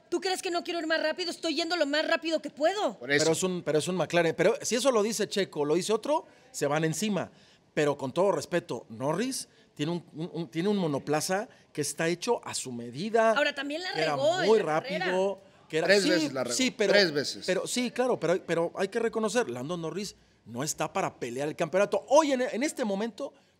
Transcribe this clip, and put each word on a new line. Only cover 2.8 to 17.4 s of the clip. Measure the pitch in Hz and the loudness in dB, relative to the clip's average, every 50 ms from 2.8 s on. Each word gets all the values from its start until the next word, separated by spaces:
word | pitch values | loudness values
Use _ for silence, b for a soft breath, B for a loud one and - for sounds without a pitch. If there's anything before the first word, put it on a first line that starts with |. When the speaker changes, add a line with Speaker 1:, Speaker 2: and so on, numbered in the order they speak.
| 381 277 196 - | -2 -2 -4 -4
Speaker 2:
Por | 120 131 | -2 2
eso. | 143 147 151 | 2 4 4
Speaker 3:
Pero | 160 160 | 4 2
es | 160 | 2
un, | 185 185 180 175 - | 0 -2 -2 -2 -2
pero | 147 151 151 | 0 0 0
es | 139 | 0
un | 170 185 | 0 0
McLaren. | 180 151 - - 170 170 160 156 | -2 0 2 2 2 2 2 4
Pero | - 160 196 233 - | 4 4 4 2 0
si | - - 214 | -2 -2 -2
eso | 247 226 277 | 0 2 2
lo | 247 214 | 4 4
dice | 202 226 208 214 202 | 2 0 0 -2 -4
Checo, | - - 196 185 185 - 160 143 | -2 -2 -2 -2 -2 -2 -2 0
lo | 147 156 | 0 0
dice | 180 170 - | 0 0 0
otro, | 214 220 - 269 302 339 320 b b b b b | -2 -2 0 0 0 0 -2 b b b b b
se | b - 151 | b -4 -2
van | 143 147 156 160 | 0 0 0 0
encima. | 160 151 - 214 220 202 165 123 98 b b b b b b b _ - | 0 -2 -2 -2 -2 -2 -2 -4 -6 b b b b b b b _ 0
Pero | 156 151 147 139 | 2 2 2 2
con | - 139 131 117 | 0 -4 -4 0
todo | 165 190 202 | 2 2 2
respeto, | 175 147 127 - 175 170 170 - 139 117 - - | 2 0 -2 -2 -2 -2 -2 -4 -8 -8 -10 -12
Norris | 113 110 131 147 160 180 240 262 254 - - - b b b b b | -8 -4 -2 -2 0 -2 -2 -4 -4 -8 -10 -12 b b b b b
tiene | - 147 160 175 | -6 -4 -4 -4
un, | 175 - - - | -6 -8 -10 -12
un, | 143 165 170 143 | -10 -10 -8 -8
un, | 160 170 - | -8 -8 -6
tiene | - 160 170 208 | -4 -2 0 0
un | 208 | 0
monoplaza | 196 180 156 143 131 - 147 147 151 147 - 185 196 233 - b b b b b | 0 0 0 -2 -2 -2 -2 -2 0 0 -2 -2 -4 -4 -6 b b b b b
que | 156 | -6
está | 147 - - - 165 165 | -6 -4 -4 -2 -2 -2
hecho | 175 170 - - 160 - - | -2 -2 -2 -2 -2 -2 -4
a | - - | -8 -8
su | - - 135 | -8 -8 -8
medida. | 123 117 117 120 117 139 190 226 208 226 220 226 | -10 -10 -10 -10 -10 -8 -4 0 2 4 4 4
Speaker 1:
Ahora, | 220 277 294 294 285 | 4 2 2 0 -2
también | 277 277 285 294 330 | -4 -6 -6 -6 -6
la | 370 370 - | -6 -6 -2
Speaker 3:
Era | - - - | -2 0 0
Speaker 1:
regó | - - 180 - 349 370 | 0 2 2 2 2 4
en | - | 4
Speaker 3:
muy | 202 226 214 | 6 6 4
Speaker 1:
la | 196 | 4
carrera. | 156 151 160 233 262 285 - 370 | 2 0 0 -2 -2 -4 -2 -2
Speaker 3:
rápido, | 349 185 185 190 196 190 - b b b b b b | 0 0 0 0 0 -2 -6 b b b b b b
que | 160 | -2
era, | 156 165 | 2 4
Speaker 2:
Tres | - 196 208 190 | 6 6 6 6
Speaker 3:
sí, | 294 | 4
Speaker 2:
veces | - 320 311 277 - | 4 4 2 0 -2
la | - 123 | -4 -4
regó, | 120 240 | -2 0
Speaker 3:
sí, | 247 254 247 | 0 0 0
pero, | - - 214 190 | 2 2 2 6
Speaker 2:
tres | 190 208 196 165 143 | 6 6 6 4 2
veces. | 147 127 - - 101 | 0 -2 -4 -6 -6